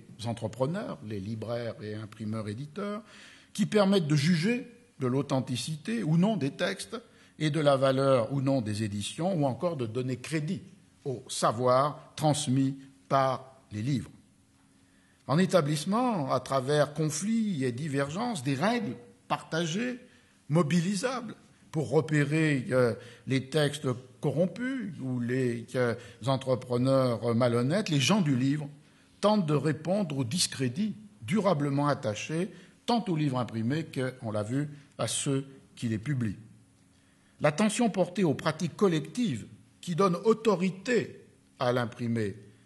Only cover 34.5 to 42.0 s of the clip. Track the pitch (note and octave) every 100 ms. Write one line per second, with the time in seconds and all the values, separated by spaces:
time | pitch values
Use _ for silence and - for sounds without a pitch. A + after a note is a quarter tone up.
34.5 | C3+ D3 - - - A#2+ - D3 C3+ C3
35.5 | - - - A#2+ A2 C#3+ C3 A2 - -
36.5 | - _ _ _ _ _ _ _ - D3
37.5 | D3+ G#3+ G#3+ A#3 F#3+ E3+ - E3+ C3 E3
38.5 | - F3 - G3+ D#3+ D3+ - A3+ A2+ -
39.5 | - - _ - E3 G3 F3 A3 A3 A3
40.5 | F3 F#3+ - B3+ A#3 - - - _ _
41.5 | - B2 B2 A#2 -